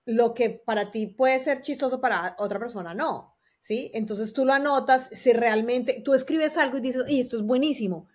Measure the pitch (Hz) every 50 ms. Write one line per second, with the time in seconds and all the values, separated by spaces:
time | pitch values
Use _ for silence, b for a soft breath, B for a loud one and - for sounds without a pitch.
0 | _ 247 220 233 233 233 233 - 240 220 - - _ - 226 - 202 - - 220
1 | 214 185 190 - 262 262 262 262 254 311 277 269 - 311 285 - 277 254 254 254
2 | 262 240 202 175 175 180 - - 208 196 202 196 233 240 208 202 170 165 175 233
3 | 320 302 180 123 - _ _ _ _ _ _ _ _ - 214 247 294 - - 226
4 | 214 214 208 196 220 214 - 277 262 262 277 277 277 294 277 262 262 269 262 254
5 | 262 - - - - 254 226 233 240 226 214 220 226 240 247 254 247 269 254 214
6 | - 285 269 262 269 - 311 320 311 302 311 339 294 262 247 277 226 262 240 254
7 | 247 269 294 262 247 240 240 220 208 214 254 254 294 311 277 285 214 185 175 160
8 | 160 b